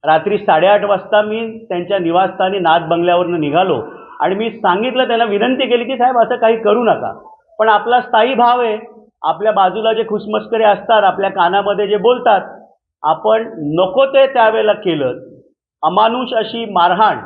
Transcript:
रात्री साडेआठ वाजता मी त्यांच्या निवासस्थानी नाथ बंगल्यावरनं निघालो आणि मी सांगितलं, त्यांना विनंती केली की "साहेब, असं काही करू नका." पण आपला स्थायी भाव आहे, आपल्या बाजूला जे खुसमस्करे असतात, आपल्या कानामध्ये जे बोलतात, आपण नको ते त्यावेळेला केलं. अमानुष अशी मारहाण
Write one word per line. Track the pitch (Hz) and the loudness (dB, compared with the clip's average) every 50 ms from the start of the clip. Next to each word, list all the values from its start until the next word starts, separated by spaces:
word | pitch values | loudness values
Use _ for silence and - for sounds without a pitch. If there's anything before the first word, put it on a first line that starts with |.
| - | 2
रात्री | 151 156 160 156 202 208 190 | 2 0 2 2 0 -2 -2
साडेआठ | 202 - 170 160 170 190 208 208 202 | 0 2 2 4 4 4 4 4 2
वाजता | 202 202 180 190 - 214 208 | 0 -2 -2 0 0 0 0
मी | 214 214 214 226 233 226 220 226 - _ | 2 0 -4 -6 -6 -8 -10 -14 -10 _
त्यांच्या | 185 175 180 175 208 196 | -6 -6 -4 -2 -4 -2
निवासस्थानी | 175 165 165 180 196 185 185 - 190 190 196 196 | -2 0 2 2 0 0 0 -2 -2 -2 -2 0
नाथ | 175 165 160 170 | 2 2 2 2
बंगल्यावरनं | 160 160 170 170 170 175 175 175 180 165 175 165 | 2 0 -2 0 2 2 2 2 0 0 -2 -2
निघालो | 151 143 143 170 190 185 151 120 107 - - - - - - - | -2 0 0 0 2 2 -2 -4 -4 -10 -14 -20 -20 -20 -6 -4
आणि | 147 165 190 | -2 -2 -2
मी | 202 226 226 | -2 -4 -6
सांगितलं, | 196 - - 190 175 196 226 254 240 254 254 | -6 -2 0 0 0 0 0 -2 0 -2 -2
त्यांना | 226 233 226 233 | 0 0 -2 0
विनंती | 220 196 202 220 247 262 - 262 | 0 0 -2 0 0 0 -2 0
केली | 214 240 240 240 | 0 0 -2 0
की | 220 269 | -4 -2
"साहेब, | 233 240 254 262 240 | 0 0 0 2 2
असं | 226 226 247 | 0 0 0
काही | 240 233 226 226 | 0 2 0 0
करू | 226 226 208 208 247 240 | 2 2 0 0 2 2
नका." | 214 160 - 127 104 95 - - - - _ _ _ _ - | 0 0 0 -2 -10 -10 -12 -20 -20 -20 _ _ _ _ -2
पण | 214 220 | 2 2
आपला | 214 208 208 233 247 247 | 2 2 2 0 0 0
स्थायी | 240 - 247 220 220 254 269 | 0 0 2 2 2 2 2
भाव | 220 240 240 247 247 | 2 2 2 2 2
आहे, | 240 226 214 220 220 - - - _ _ _ _ | 0 -2 -4 -6 -8 -16 -20 -20 _ _ _ _
आपल्या | - 156 170 - 208 220 | -4 -4 -4 -2 -2 0
बाजूला | 208 196 190 185 185 220 214 226 | 2 2 2 2 0 0 -2 -2
जे | 220 220 226 - | 0 -2 -2 -4
खुसमस्करे | 208 208 208 214 214 214 214 - 233 214 220 | -4 -6 -6 -4 -6 -6 -4 -4 -2 2 2
असतात, | 208 202 190 - - 226 214 | 2 2 2 0 2 2 4
आपल्या | 202 190 180 - 196 196 | 4 2 0 0 -4 -4
कानामध्ये | 190 190 175 175 185 202 202 208 202 185 208 196 | 0 0 0 2 2 0 0 0 -2 -2 -2 -2
जे | 208 | -2
बोलतात, | 208 180 233 247 240 - 247 208 185 175 - - - - _ _ _ _ _ _ _ | 0 2 2 2 2 2 2 2 2 0 -6 -18 -20 -20 _ _ _ _ _ _ _
आपण | - 151 160 156 - 214 220 220 226 - - 175 151 147 156 | -2 -2 -2 0 0 0 0 0 0 -6 -10 -8 -6 -4 0
नको | 170 190 190 - 247 269 | 0 -2 0 2 0 0
ते | 269 269 269 269 | 2 4 2 2
त्यावेळेला | 262 - 247 226 220 214 220 214 214 | 4 2 2 2 2 2 2 0 0
केलं. | 202 - - 185 165 151 135 127 123 - - - - - _ _ _ _ _ _ _ _ | 0 0 -2 -4 -2 -2 -2 -4 -4 -8 -14 -20 -20 -20 _ _ _ _ _ _ _ _
अमानुष | - 160 180 202 220 226 233 254 254 226 - | -4 0 2 2 2 2 0 -2 -6 -4 -2
अशी | 226 214 - - 233 226 | -4 -4 -4 -6 -8 -8
मारहाण | 208 196 180 170 180 180 180 220 208 170 - - | -4 0 2 2 2 4 2 2 2 2 -2 -8